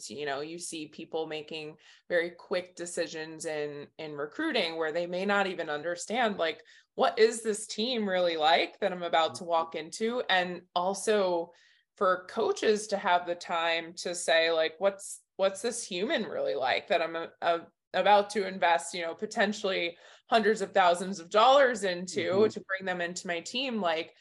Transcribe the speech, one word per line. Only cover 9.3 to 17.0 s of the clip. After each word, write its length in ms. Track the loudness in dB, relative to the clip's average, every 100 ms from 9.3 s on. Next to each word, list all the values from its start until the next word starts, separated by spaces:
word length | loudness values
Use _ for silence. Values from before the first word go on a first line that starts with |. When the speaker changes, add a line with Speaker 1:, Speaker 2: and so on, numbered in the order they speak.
| -2
Speaker 1:
to 100 | 0
walk 280 | 0 0
into? 480 | -6 -10 -4 -2 -2 2
And 320 | 2 2 -4 -6 -2
also 760 | 0 0 2 2 2 0 -4 -12 _ _ _ 0
for 320 | 2 2 -2
coaches 560 | -2 0 2 2 2 0
to 100 | -2
have 280 | 2 2 2
the 80 |
time 600 | -6 -4 -2 0 -2 -4 -8
to 160 | -8
say, 380 | -4 2 4 4
like, 240 | 2 0 0
what's, 440 | -2 -2 -8 -16 _ -2
what's 260 | 0 0
this 200 | -6 -6
human 420 | -6 -4 -2 -2 -2
really 280 | -4 -2
like 340 | 0 0 0 2
that 120 | 0